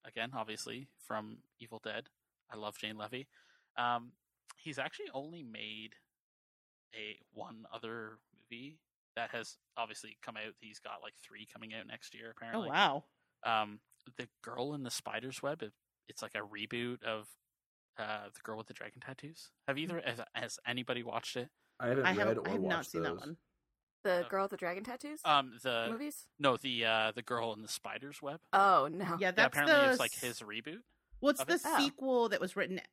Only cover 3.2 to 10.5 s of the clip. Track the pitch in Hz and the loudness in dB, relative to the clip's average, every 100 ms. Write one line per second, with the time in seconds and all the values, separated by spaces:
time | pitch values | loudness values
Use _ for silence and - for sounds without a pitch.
3.2 | 135 _ _ _ _ - 120 120 120 _ | -10 _ _ _ _ -2 0 0 -2 _
4.2 | _ _ _ - 160 135 135 - 403 135 | _ _ _ -14 -10 -6 -6 -6 -8 -8
5.2 | 151 170 127 110 107 107 110 - _ _ | -10 -12 -12 -10 -10 -10 -12 -16 _ _
6.2 | _ _ _ _ _ _ _ 113 107 107 | _ _ _ _ _ _ _ -10 -10 -12
7.2 | _ 107 101 110 113 113 113 117 110 110 | _ -12 -12 -12 -14 -10 -8 -8 -10 -14
8.2 | _ _ _ 117 135 156 _ _ _ - | _ _ _ -14 -14 -18 _ _ _ -6
9.2 | 113 120 110 - _ - 113 107 110 - | -4 -4 -6 -12 _ -6 -6 -6 -14 -14
10.2 | - 110 107 | -12 -8 -10